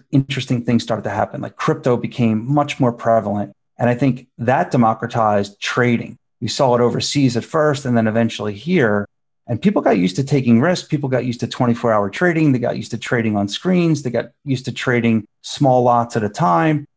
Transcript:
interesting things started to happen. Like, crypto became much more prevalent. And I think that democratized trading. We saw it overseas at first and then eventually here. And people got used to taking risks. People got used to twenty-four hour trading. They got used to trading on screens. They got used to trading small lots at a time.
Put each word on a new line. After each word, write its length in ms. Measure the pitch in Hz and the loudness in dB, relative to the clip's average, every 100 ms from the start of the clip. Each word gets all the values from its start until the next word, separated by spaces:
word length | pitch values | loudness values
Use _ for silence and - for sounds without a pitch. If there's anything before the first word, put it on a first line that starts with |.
| _ | _
interesting 520 | 139 135 131 - 123 | 0 0 -6 -4 -4
things 200 | 120 117 | 0 0
started 200 | - 107 | 0 -4
to 60 | 110 | -4
happen. 320 | 107 110 131 | -2 -4 -4
Like, 160 | 117 - | -12 -4
crypto 400 | - 147 135 120 | -2 0 0 0
became 520 | 123 - 117 110 120 | -2 0 0 0 0
much 280 | 147 143 - | 0 0 0
more 140 | 123 | 0
prevalent. 580 | 120 117 113 104 104 101 - _ - | 0 0 2 0 -4 -6 -10 _ -2
And 120 | 120 | -2
I 60 | 120 | 2
think 320 | 139 120 - - | 0 -2 -8 -6
that 340 | 117 143 180 | 0 0 2
democratized 880 | 135 113 113 117 120 110 104 101 - | 2 2 0 -4 0 2 2 -2 -6
trading. 580 | - - 123 117 - - _ _ | -4 0 2 0 -4 -16 _ _
We 80 | 110 | -8
saw 280 | - 135 120 | 0 2 4
it 60 | |
overseas 540 | 120 120 - 147 135 117 | 2 0 -2 2 2 0
at 80 | |
first 420 | - 160 151 139 131 | -2 0 0 0 0
and 120 | 123 | 0
then 100 | 110 | 2
eventually 460 | 113 113 - 107 | 2 0 -2 -8
here. 520 | 101 147 185 113 101 101 _ _ _ - | -8 -2 2 2 2 -2 _ _ _ -8
And 140 | 110 | -2
people 200 | 208 214 | 0 2
got 160 | 302 247 | 2 2
used 180 | 180 - | 0 -2
to 60 | |
taking 380 | 135 143 120 113 | 0 0 4 4
risks. 260 | 165 175 - | 4 0 -4
People 220 | 147 135 | -4 -2
got 160 | 127 123 | -2 -4
used 140 | 117 | -6
to 80 | 120 | -8
twenty-four 440 | - 123 117 120 | 0 0 2 2
hour 180 | 107 101 | 2 0
trading. 420 | - 180 165 151 | 0 0 2 2
They 80 | 123 | 2
got 180 | 120 127 | 0 -4
used 140 | 113 | -8
to 60 | 110 | -10
trading 380 | - 120 113 104 | -4 -2 0 0
on 120 | 101 | -2
screens. 560 | - 180 180 165 143 | -4 -2 0 2 0
They 80 | 127 | -2
got 200 | 117 120 _ 143 | -4 -6 _ -6
used 200 | 127 - | -4 -4
to 60 | |
trading 540 | - - 120 117 113 - _ | -6 0 2 2 0 -2 _
small 420 | - - 139 127 | -14 0 2 4
lots 320 | 123 120 117 120 | 4 2 0 -4
at 80 | |
a 60 | 104 | -4
time. 560 | - 175 170 160 151 139 | -2 0 2 2 0 -4